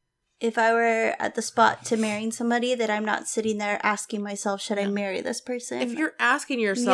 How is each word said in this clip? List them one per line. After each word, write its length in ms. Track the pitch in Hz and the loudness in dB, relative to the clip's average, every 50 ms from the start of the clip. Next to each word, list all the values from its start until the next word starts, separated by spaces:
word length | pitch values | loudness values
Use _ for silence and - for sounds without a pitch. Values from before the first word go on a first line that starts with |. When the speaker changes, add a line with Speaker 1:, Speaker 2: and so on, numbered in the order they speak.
| _ _ _ _ _ _ _ - | _ _ _ _ _ _ _ -4
Speaker 1:
if 180 | - 226 220 240 | -2 -2 2 4
I 160 | 226 226 226 | 4 4 4
were 400 | 233 233 233 226 226 226 220 - - | 4 4 4 2 2 2 0 0 0
at 160 | - 214 - | -4 -4 -2
the 40 | 233 220 | -4 -6
spot 420 | - - 233 226 220 - - - | -2 4 4 4 4 4 0 -4
to 100 | - 247 | -2 0
marrying 340 | 220 220 214 208 208 220 226 - | 0 0 0 0 -2 -4 -6 -4
somebody, 420 | - 240 233 233 240 240 247 254 | -2 0 0 0 2 2 0 0
that 160 | 240 226 214 | 0 0 0
I'm 140 | 208 214 214 | 0 -2 0
not 240 | 214 208 - - - | -2 -2 -2 -4 -4
sitting 280 | - 226 214 220 214 | -4 -2 0 0 0
there 220 | 208 208 208 208 - - | 0 0 -2 -2 0 0
asking 400 | 208 208 202 - - 226 208 202 | 0 0 0 -4 -6 -6 -6 -6
myself, 380 | 208 202 202 - 208 196 196 | -6 -6 -4 -2 -2 -2 -2
"Should 180 | - - 214 202 | -2 -4 -2 -2
I 40 | 202 | 0
Speaker 2:
Yeah. 60 | 202 | -2
Speaker 1:
marry 320 | 202 202 202 196 185 180 - | -2 -2 -2 -2 -4 -4 -4
this 180 | - 233 - | -4 -6 -6
person?" 400 | - - 254 240 240 - 247 247 | -6 -6 -8 -6 -6 -6 -4 -4
Speaker 2:
If 120 | 254 240 233 | -4 -4 -2
you're 200 | 302 320 - - - | -2 -4 -4 -2 0
asking 420 | 233 240 262 294 - - 277 240 | 2 2 2 2 0 -4 -2 0
yourself 280 | 220 202 190 247 240 208 | 0 0 0 0 4 6